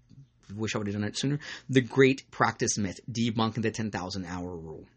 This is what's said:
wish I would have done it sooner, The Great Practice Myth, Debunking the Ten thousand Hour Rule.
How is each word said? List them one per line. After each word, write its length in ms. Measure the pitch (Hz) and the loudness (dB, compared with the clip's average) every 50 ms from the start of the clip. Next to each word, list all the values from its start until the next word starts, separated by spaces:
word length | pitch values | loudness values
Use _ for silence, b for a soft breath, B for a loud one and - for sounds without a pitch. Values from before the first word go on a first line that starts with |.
| _ _ - - - _ _ _ _ - 98 | _ _ -20 -20 -20 _ _ _ _ -12 -8
wish 220 | 107 110 101 - | -6 -4 -4 -2
I 20 | |
would 100 | 110 104 | -2 -2
have 80 | 101 101 | -2 -2
done 80 | 104 104 | -2 -2
it 140 | 104 - | -4 -2
sooner, 220 | - - 135 147 147 B B B B B - | -2 0 0 0 -2 B B B B B 2
The 120 | 127 135 | 4 4
Great 480 | 120 110 - 135 135 131 - - - _ | 4 6 6 8 8 8 6 2 -4 _
Practice 480 | - - 123 113 - - 123 113 - | 0 2 2 2 2 0 -2 -2 0
Myth, 220 | 113 101 90 87 - - - | 0 -2 -2 -4 -8 -12 -6
Debunking 520 | 110 117 117 120 107 113 113 113 113 117 110 | -2 0 0 0 2 2 0 0 0 0 0
the 80 | 110 | 0
Ten 180 | 107 - 113 104 | -2 -2 -4 -4
thousand 360 | 104 90 90 92 98 98 90 | -4 -6 -6 -6 -6 -6 -6
Hour 300 | 85 90 90 87 90 90 | -6 -6 -6 -6 -8 -8
Rule. 300 | 82 80 80 78 80 - - _ | -10 -10 -12 -14 -14 -16 -20 _